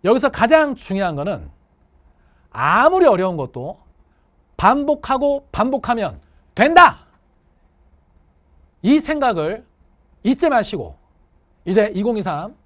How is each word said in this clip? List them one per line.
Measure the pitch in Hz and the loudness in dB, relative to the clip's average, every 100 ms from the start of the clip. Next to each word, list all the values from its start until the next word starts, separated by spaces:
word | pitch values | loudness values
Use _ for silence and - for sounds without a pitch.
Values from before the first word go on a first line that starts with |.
여기서 | 180 247 269 | 2 2 0
가장 | - 226 311 302 254 | 0 2 4 2 -4
중요한 | - 190 190 147 | -8 -6 -4 -6
거는 | 160 151 80 _ _ _ _ _ _ _ _ _ _ | -6 -8 -12 _ _ _ _ _ _ _ _ _ _
아무리 | 110 135 185 285 370 339 | -4 0 2 2 4 4
어려운 | 190 190 170 | 4 -2 -4
것도 | 131 - 135 - _ _ _ _ _ _ _ - | -10 -10 -12 -14 _ _ _ _ _ _ _ -2
반복하고 | 190 269 285 294 - 269 285 277 _ | 0 2 0 -4 -2 -2 0 -2 _
반복하면 | - 233 269 - 233 185 101 _ _ _ | -4 -2 -2 -4 -4 -4 -8 _ _ _
된다! | - 254 330 339 - _ _ _ _ _ _ _ _ _ _ _ _ _ _ _ _ _ _ | 0 2 6 6 4 _ _ _ _ _ _ _ _ _ _ _ _ _ _ _ _ _ _
이 | 185 302 | 0 0
생각을 | 294 302 262 180 156 220 - _ _ _ _ _ | 0 -2 -2 -2 -4 -6 -14 _ _ _ _ _
잊지 | 208 277 330 | -4 0 2
마시고 | 262 - 190 92 73 _ _ _ _ _ _ - | 0 -2 -8 -12 -16 _ _ _ _ _ _ -2
이제 | 190 214 | 0 2
이공이삼 | 190 208 226 190 151 185 - | -2 -4 -4 -4 -8 -10 -16